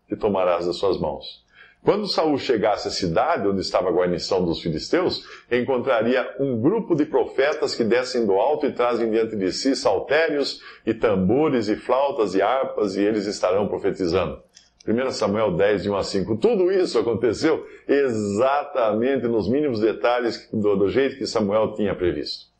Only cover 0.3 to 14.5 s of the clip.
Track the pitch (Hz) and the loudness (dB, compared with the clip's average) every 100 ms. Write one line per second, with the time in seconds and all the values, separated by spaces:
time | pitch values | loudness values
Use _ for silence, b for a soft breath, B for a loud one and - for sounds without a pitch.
0.3 | 95 90 85 87 85 98 82 78 - - | 2 2 0 -2 -2 -2 0 -4 -6 -12
1.3 | - B B B B 151 202 202 - 160 | -20 B B B B 0 0 -2 0 0
2.3 | 135 - 110 107 98 101 - 92 82 143 | 0 0 0 2 0 -4 -4 -2 0 2
3.3 | 160 101 95 82 101 92 87 87 85 - | 0 0 -2 0 0 2 2 2 0 0
4.3 | 95 87 76 85 78 - 160 165 - B | 0 0 -2 -4 -6 0 0 0 -4 B
5.3 | B - 123 120 127 131 117 113 127 120 | B -4 -2 0 0 0 2 2 0 -2
6.3 | - 139 117 139 220 - 156 147 131 104 | -4 -2 0 2 0 0 0 2 0 0
7.3 | - 139 - 143 - 107 233 165 123 107 | 0 0 0 -2 0 2 2 0 0 2
8.3 | 95 127 151 139 104 120 117 113 113 110 | 2 2 0 -2 0 0 0 0 0 0
9.3 | 107 92 - 135 131 117 95 - 147 165 | -2 -2 0 -2 0 0 0 2 2 2
10.3 | 147 135 - B B 110 113 120 95 92 | 0 -4 -6 B B -6 0 2 2 4
11.3 | 131 156 127 104 104 - 127 139 120 101 | 4 2 2 0 -2 0 2 2 0 0
12.3 | 95 101 131 131 - 104 98 104 110 98 | 2 2 0 -2 -2 -2 0 0 0 -4
13.3 | 98 92 95 98 92 98 87 90 92 82 | -2 0 0 0 -2 -2 -2 0 0 -2
14.3 | - - | -6 -18